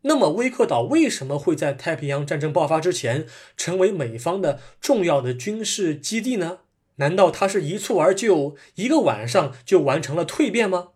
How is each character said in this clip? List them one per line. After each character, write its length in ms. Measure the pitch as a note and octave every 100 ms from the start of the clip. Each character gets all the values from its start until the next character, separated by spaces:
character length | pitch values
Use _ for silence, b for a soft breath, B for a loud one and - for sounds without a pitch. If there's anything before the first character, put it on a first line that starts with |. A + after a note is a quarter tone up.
那 140 | C4+ D4+
么 180 | F3
威 160 | F#3 B3+
克 180 | - A3+
岛 140 | A#2+
为 280 | B2 D#4 C#4+
什 160 | - C3+
么 140 | C#3+
会 160 | D#3 D#3+
在 180 | D3+
太 220 | C#3 - D#3
平 120 | C#3+
洋 180 | C#3 D3
战 140 | D#3+
争 140 | D#3
爆 140 | F3 D3
发 120 | D#3+
之 140 | E3
前 320 | F3 A#2 C3+ D#3+ B B -
成 220 | - F#3
为 120 | F#3+
美 260 | F#3+ B2 A2+
方 220 | E3 G3
的 200 | E3 - B B
重 240 | - B3
要 160 | E3+ C#3+
的 140 | B2
军 320 | B2 G#3 A3 G#3+
事 300 | - F3 D3
基 260 | - A3+
地 140 | A3 A#3
呢？ 240 | E3+ F#3 _ _ _ -
难 180 | C#3 F#3
道 160 | F3+
它 160 | - G3
是 160 | G3
一 140 | D3+ G3
蹴 200 | - G3+
而 160 | D#3+
就， 420 | F#3+ A#3 E3 C#3 B B -
一 120 | A#3
个 120 | D#4
晚 280 | F3 G#2+ A#2+
上 280 | G3 C#3+ B -
就 160 | F#3
完 180 | C#3 C#3+
成 160 | D3 D#3+
了 80 |
蜕 280 | E3 - C4+
变 180 | A3 G#3
吗？ 200 | F3+ F3+